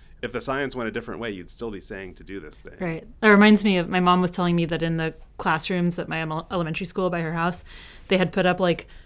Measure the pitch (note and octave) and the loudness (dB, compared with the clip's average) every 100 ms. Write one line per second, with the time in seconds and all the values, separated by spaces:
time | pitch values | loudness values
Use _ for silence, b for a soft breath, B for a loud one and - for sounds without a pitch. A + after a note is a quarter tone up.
0 | b - A#2+ A#2 A2 C3+ C#3 B2 A2+ A2+ | b -14 -10 -8 -6 -4 -4 -6 -6 -6
1 | A#2+ G2+ A2+ G2 F2 - A#2 G2+ - G2 | -8 -8 -8 -10 -12 -12 -10 -10 -12 -12
2 | F#2+ E2 E2+ F#2+ D#2 - - - F3+ D#3+ | -14 -16 -14 -14 -14 -18 -20 -10 -8 -8
3 | - - A3 G3+ G#3+ G#3 G#3 F#3 E3+ F#3 | -12 -2 4 8 8 8 6 2 2 2
4 | F3+ F3+ F3+ F3 F3+ E3+ E3+ E3 E3 E3 | 4 4 2 0 2 2 0 0 -2 0
5 | D#3+ D#3+ - - F#3+ D#3+ - F#3 F3 F3 | -2 -6 -12 -6 -2 0 0 0 0 -2
6 | D#3 D#3+ D#3+ D#3 E3 F#3+ E3 D#3+ F3+ - | -4 -6 -4 -6 -4 -4 -4 -4 -6 -4
7 | F#3 F3 D#3+ E3 E3+ F3 B B B B | -2 -2 -4 -2 -2 -4 B B B B
8 | - F3+ F3+ G3 F3+ F3+ F#3 E3 - b | 0 2 2 2 2 2 2 0 -4 b